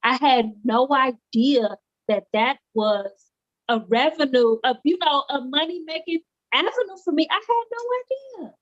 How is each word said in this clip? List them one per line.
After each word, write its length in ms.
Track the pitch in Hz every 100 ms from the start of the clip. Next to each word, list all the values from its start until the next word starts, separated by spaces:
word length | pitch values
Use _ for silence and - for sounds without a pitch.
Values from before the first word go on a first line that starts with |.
I 140 | 240 254
had 340 | 277 254 220 -
no 240 | 247 226 262
idea 840 | 285 262 240 _ 226 254 269 214 208 _ _ -
that 180 | 208 -
that 240 | 214 226 277 _
was 380 | 220 214 208 196 - _ _ _ _ -
a 100 | 233 180
revenue, 720 | 226 285 311 285 254 233 226
a, 120 | 254 -
you 140 | 285 359
know, 260 | 339 277 277
a 120 | 285
money-making 800 | 254 285 330 349 320 320 320 330 _ _ _
avenue 440 | 254 370 494 415 381 -
for 80 |
me. 140 | 302 320
I 60 | -
had 280 | 440 480 466
no 720 | 466 480 494 494 539 539 466 240
idea. 80 | _